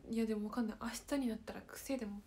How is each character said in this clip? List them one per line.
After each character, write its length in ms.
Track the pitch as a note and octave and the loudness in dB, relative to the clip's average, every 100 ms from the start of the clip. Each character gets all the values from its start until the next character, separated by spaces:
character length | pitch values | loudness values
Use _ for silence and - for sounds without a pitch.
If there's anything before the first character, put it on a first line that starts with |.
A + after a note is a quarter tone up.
| - | -2
い 80 | A3+ | 2
や、 100 | A3 | 4
で 80 | |
も 140 | G#3+ G#3 | 2 0
わ 60 | |
か 80 | B3 | 2
ん 40 | G#3+ | 0
な 80 | |
い。 20 | G#3 | 0
明 60 | A#3 - - C#4+ | -4 -4 0 2
日 40 | |
に 80 | B3 | 2
な 80 | A3 | 0
っ 20 | |
た 140 | - | -4
ら 80 | G3+ | -8
癖 340 | - - - C4 | -8 -8 -2 -2
で 80 | |
も 160 | G#3 G3+ | -2 -6